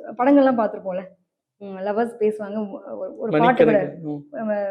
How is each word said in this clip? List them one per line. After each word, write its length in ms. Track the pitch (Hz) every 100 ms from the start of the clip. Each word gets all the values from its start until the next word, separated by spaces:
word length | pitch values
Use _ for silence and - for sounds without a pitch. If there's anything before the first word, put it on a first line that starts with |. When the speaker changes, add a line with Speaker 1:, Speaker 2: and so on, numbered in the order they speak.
| - 226
Speaker 1:
படங்கள்லாம் 400 | 262 285 269 233
பார்த்திருப்போம்ல. 460 | 208 208 185 185 190 _ _ _ _ _
ம், 200 | 202 190
லவ்வர்ஸ் 360 | 196 202 233 -
பேசுவாங்க. 500 | 214 214 202 214 202
ஒ-, 280 | - - -
ஒரு, 200 | - -
ஒரு 220 | 226 233
பாட்டு 240 | 240 240
கூட, 140 | - 208
Speaker 2:
மணிக்கணக்கு. 320 | 143 156 151
ம். 160 | 147 -
Speaker 1:
நம்ம 220 | - 220 208 202